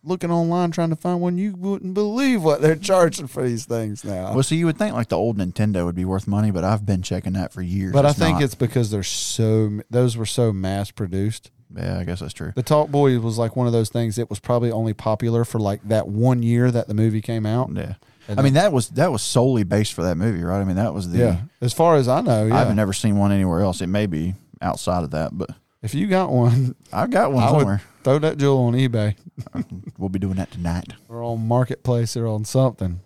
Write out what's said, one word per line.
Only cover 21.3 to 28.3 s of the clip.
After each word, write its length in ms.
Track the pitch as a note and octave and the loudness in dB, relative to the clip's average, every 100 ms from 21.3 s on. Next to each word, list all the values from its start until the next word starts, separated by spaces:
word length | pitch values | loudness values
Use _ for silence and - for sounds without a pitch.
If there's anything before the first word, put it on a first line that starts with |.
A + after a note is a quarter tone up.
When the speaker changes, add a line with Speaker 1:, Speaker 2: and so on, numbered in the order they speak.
| F2+ B2+ _ | 0 -4 _
Speaker 1:
As 100 | A#2+ | -4
far 240 | - E3 D#3 | 2 4 6
as 120 | B2 | 4
I 120 | C3+ | 2
know, 260 | B3 A2 G#2+ | 2 2 2
yeah. 100 | G#2 | 2
Speaker 2:
I've 140 | B2 | 2
never 180 | G#2 G2+ | 2 0
seen 240 | F#2+ A2 G2+ | 0 0 2
one 160 | G2+ | 2
anywhere 280 | G2 F#2 E2+ | 2 2 2
else. 200 | F#2+ E2+ | 0 -2
It 60 | F2+ | -2
may 180 | G#2 G#2+ | 0 0
be 280 | D#2 E2+ G2 _ - | -2 -4 -6 _ -8
outside 420 | F2 - - F2+ | -6 -4 -2 -2
of 80 | D2+ | -2
that, 240 | D2+ D#2+ E2 | -4 -6 -6
but 120 | - - _ _ | -10 -12 _ _
Speaker 1:
If 120 | A2 | -6
you 120 | B2+ G3+ | -4 0
got 220 | F#3 F#3 | 0 2
one, 440 | B2+ B2 A#2+ B2+ - _ | 4 4 4 0 -4 _
Speaker 2:
I've 160 | - B2+ | -4 0
got 220 | D#3 - | 2 2
one 100 | C3 | 2
Speaker 1:
I 60 | A#2+ | 4
would 60 | D3+ | 4
Speaker 2:
somewhere. 220 | A#2 G2 - _ | 2 0 -6 _
Speaker 1:
throw 140 | C3 C#3+ | 0 2
that 180 | D#3 | 0